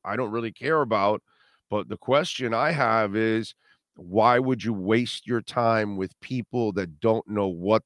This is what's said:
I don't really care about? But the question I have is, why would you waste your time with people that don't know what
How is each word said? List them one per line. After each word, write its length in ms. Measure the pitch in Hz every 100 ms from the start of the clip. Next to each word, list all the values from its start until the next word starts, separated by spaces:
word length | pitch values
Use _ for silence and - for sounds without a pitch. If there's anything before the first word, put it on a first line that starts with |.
I 120 | 92 110
don't 160 | 113
really 180 | 117 113
care 300 | - 131 160
about? 420 | 123 107 101 107 _ _ _ _ -
But 180 | 104 87
the 80 | -
question 560 | - 139 175 - 123
I 200 | 113 147
have 420 | 156 120 113 104
is, 400 | 104 110 110 110 - _ _ _
why 440 | - 87 101 113 123
would 240 | 131 123
you 100 | 107
waste 540 | 101 92 117 117 - -
your 140 | 117
time 560 | - 127 117 113 104 98
with 220 | 95 _
people 520 | - 127 107 127 110
that 280 | 98 90 73
don't 260 | 113 113 -
know 200 | 104 98
what 340 | 85 95 110